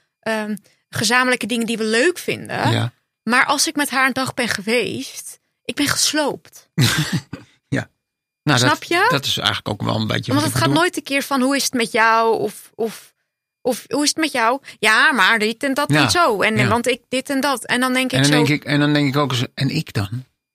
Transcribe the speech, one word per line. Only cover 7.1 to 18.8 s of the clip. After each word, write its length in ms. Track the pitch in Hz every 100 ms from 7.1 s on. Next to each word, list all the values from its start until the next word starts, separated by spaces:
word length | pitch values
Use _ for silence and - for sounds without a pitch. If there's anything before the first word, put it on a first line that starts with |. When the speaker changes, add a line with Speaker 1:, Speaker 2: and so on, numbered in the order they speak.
| 156 - - - _ -
Speaker 2:
Ja. 200 | 131 - _ _ _ _ _
Nou, 160 | - 127
Speaker 1:
Snap 120 | 123 320
Speaker 2:
dat, 80 | -
Speaker 1:
je? 180 | 339 427
Speaker 2:
dat 140 | 143
is 120 | - -
eigenlijk 320 | 104 - -
ook 140 | 107
wel 180 | 113 110
een 60 | 107
beetje 260 | 113 113
Speaker 1:
Want 20 |
Speaker 2:
wat 80 | 277
Speaker 1:
het 80 | 311
Speaker 2:
ik 60 | 120
Speaker 1:
gaat 60 | 330
Speaker 2:
bedoel. 100 | 294
Speaker 1:
nooit 140 | 349 339
een 60 |
keer 200 | - 277
van, 180 | - 269
"Hoe 160 | 254 277
is 80 |
het 80 | -
met 200 | 254 226
jou?" 460 | 226 226 226 226 220
Of, 320 | 208 - -
of, 400 | - 220 - - _ _ _ _ _
of, 240 | 247 247 -
"Hoe 140 | 277
is 60 | 294
het 80 | -
met 140 | 311
jou?" 280 | 254 226 269 - -
"Ja, 340 | 214 220 294
maar 260 | 254 185 226
dit 240 | 214 233
en 120 | 277
dat 160 | 269 294
Speaker 2:
Ja, 100 | 151
Speaker 1:
en 60 | 139
zo. 300 | 349 330 202
En, 140 | 208 220
Speaker 2:
ja. 120 | 226
Speaker 1:
want 180 | 233 240
ik 160 | 247 -
dit 220 | 254 262
en 100 | 269
dat." 260 | 277 262 -
En 140 | 247
dan 120 | 254
denk 140 | 254 254
ik 40 | 131
Speaker 2:
En 60 |
dan 80 | 143
Speaker 1:
zo 60 | 147
Speaker 2:
denk 120 | 147
ik, 160 | 147
en 160 | - 143